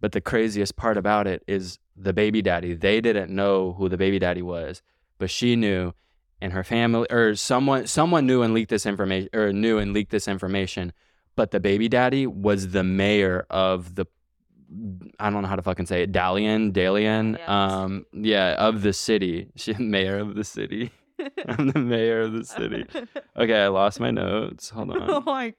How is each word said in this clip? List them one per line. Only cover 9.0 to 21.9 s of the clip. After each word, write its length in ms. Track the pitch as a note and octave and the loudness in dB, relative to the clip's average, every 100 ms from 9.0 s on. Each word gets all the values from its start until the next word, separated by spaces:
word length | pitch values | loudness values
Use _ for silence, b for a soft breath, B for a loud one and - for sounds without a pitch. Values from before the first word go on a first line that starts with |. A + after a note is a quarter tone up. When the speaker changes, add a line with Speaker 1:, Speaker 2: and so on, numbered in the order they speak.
| G2 F#2+ F#2+ | 0 -2 -2
Speaker 1:
or 180 | A2+ G#2 | 0 0
knew 260 | G2 A2+ G#2+ | 2 2 2
and 140 | G2+ | 2
leaked 200 | G2+ G#2 | -2 -2
this 160 | G#2+ - | -2 -2
information. 640 | G2 F#2 G2 F#2 - F2+ - _ _ _ | -4 -2 -2 -2 -4 -8 -10 _ _ _
But 180 | - G#2+ | -2 0
the 80 | G2+ | 2
baby 280 | G2 G2+ A2+ | 2 2 2
daddy 380 | B2 B2+ C3+ C3 | 2 2 2 -2
was 440 | G2 G2+ G2+ F#2+ | -2 0 0 0
the 120 | G2 | 0
mayor 640 | F#2 F#2+ G2+ G#2 F#2+ F#2 - | 0 2 2 4 2 0 -2
of 460 | F#2+ F#2+ F#2 F2 | 0 2 0 -4
the, 120 | F2 F2+ _ _ _ _ _ C2 F2+ A2 F#2 F2+ - | -8 -8 _ _ _ _ _ _ -12 -12 -12 -16 -6
I 100 | G#2 | -4
don't 120 | G#2 | -2
know 60 | G2 | -2
how 60 | |
to 80 | F#2+ | -2
fucking 240 | F#2+ F2+ F2 | -2 -4 -2
say 160 | F2+ | -2
it, 80 | F2 | 0
Dalian, 600 | F#2 F2+ F#2+ G#2+ A2 G#2+ | 0 0 0 0 2 0
Dalian, 640 | F#2+ F2+ G2+ G#2+ A2 A2 G#2+ | 2 2 2 2 2 0 -2
Speaker 2:
Yeah. 60 | - G2+ G2 F#2+ | -2 0 2 0
Speaker 1:
um, 240 | F#2+ F#2+ - | -2 -6 -10
yeah, 420 | - G#2+ G#2 F#2 | -4 0 4 4
of 280 | D#2 G#2+ A2 | 4 2 2
the 100 | G#2 | 0
city. 560 | F#2+ - G#2+ F#2 E2+ G2 | 0 0 0 0 -4 -8
<laughs> 40 | - | -10
She, 160 | - | -6
mayor 440 | G#2+ A#2 G2+ F#2+ G2 | -4 -2 0 0 -2
of 160 | G#2+ | -4
the 80 | G2+ | -6
city. 480 | G#2 - G#2 G2+ B2 - _ - | -8 -8 -8 -6 -8 -10 _ -12
<laughs> 300 | D4+ - D4+ | -10 -10 -6
I'm 200 | A#2 C3+ | -2 0
the 100 | C#3+ | 0
mayor 440 | A#2+ | 0